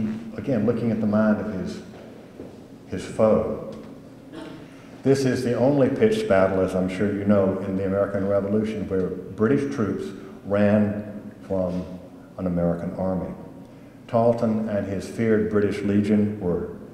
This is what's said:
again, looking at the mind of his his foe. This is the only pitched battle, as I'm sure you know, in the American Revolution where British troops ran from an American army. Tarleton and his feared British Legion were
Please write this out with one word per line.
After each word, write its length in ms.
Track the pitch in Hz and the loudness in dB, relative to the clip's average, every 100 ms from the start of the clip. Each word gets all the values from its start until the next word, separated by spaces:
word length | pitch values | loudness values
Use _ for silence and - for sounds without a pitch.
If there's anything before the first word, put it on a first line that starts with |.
| 107 107 - - | -2 -4 -10 -8
again, 300 | 110 123 107 | -2 0 2
looking 260 | 113 120 | 2 0
at 80 | 107 | 0
the 80 | 107 | 2
mind 320 | 107 107 101 | 4 4 2
of 140 | - | -2
his 280 | 90 87 - - - - - - - - - - - - | -6 -6 -8 -14 -18 -20 -20 -20 -18 -18 -18 -20 -20 -12
his 160 | 92 - | -10 -6
foe. 680 | - 110 101 - - - - - - - - - - - - - - - - | 2 4 4 2 -4 -10 -12 -14 -18 -20 -20 -18 -16 -16 -16 -18 -20 -20 -4
This 220 | 131 135 131 | 2 2 2
is 180 | 123 | 0
the 100 | 123 | 0
only 360 | 117 123 143 123 | 2 4 4 4
pitched 380 | - 110 107 - | 4 4 4 4
battle, 340 | 95 95 95 | 4 4 4
as 140 | 92 92 | 0 0
I'm 140 | 92 | -2
sure 240 | - 104 | 0 -2
you 120 | 98 104 | 0 2
know, 340 | 104 95 95 | 4 4 0
in 180 | 98 95 | -2 -2
the 80 | 98 | 0
American 420 | 98 98 101 98 | 0 0 0 0
Revolution 600 | 101 98 107 107 107 87 | 0 0 0 0 -4 -2
where 180 | 95 87 | -2 -2
British 680 | - - - 110 143 139 | -4 -8 0 2 4 0
troops 320 | - 101 92 - - - - - | -2 -2 -2 -6 -10 -14 -14 -2
ran 880 | 101 104 104 101 - - - - - - | 2 4 4 2 -2 -8 -12 -14 -14 -6
from 380 | 95 90 90 87 - - - - - | -2 -2 -4 -6 -10 -16 -20 -18 -6
an 100 | 92 | -2
American 460 | 87 85 85 90 - | 0 0 0 -4 -4
army. 380 | 92 92 80 - - - - - - - - | -2 -2 -4 -10 -14 -18 -20 -20 -20 -20 -2
Tarleton 600 | 120 117 117 113 107 110 | 2 4 4 2 0 0
and 180 | 101 95 | -2 -2
his 200 | 95 - | -4 -6
feared 420 | - 113 110 90 | -2 2 2 2
British 320 | 104 101 - | 2 2 0
Legion 580 | 104 101 101 107 104 104 | 2 2 4 4 2 0
were 360 | 90 85 85 - - | -2 -2 -4 -10 -16